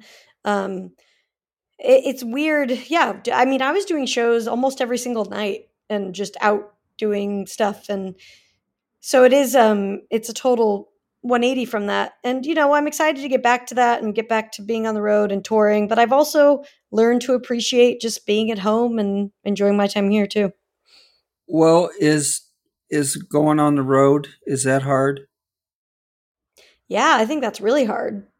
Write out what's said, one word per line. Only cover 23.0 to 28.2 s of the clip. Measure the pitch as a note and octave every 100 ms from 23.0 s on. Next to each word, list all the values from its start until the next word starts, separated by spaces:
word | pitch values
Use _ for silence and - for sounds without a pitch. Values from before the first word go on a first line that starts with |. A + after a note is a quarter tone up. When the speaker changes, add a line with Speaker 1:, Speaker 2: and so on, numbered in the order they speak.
| C#3 -
Speaker 2:
going | - D3 D3+ D3+
on | D3 C#3+
the |
road, | C3 C3+ C#3 D3 D3 _ -
is | C3+
that | C3 C3+
hard? | C#3 C3 C3+ D3 - _ _ _ _ _ _ _ _ _ _ _ _ _ _ _ _
Speaker 1:
Yeah, | G3 D4 C4+
I | A3
think | D#4
that's | A3+ -
really | G#3 C#4+ A3
hard. | - - G3+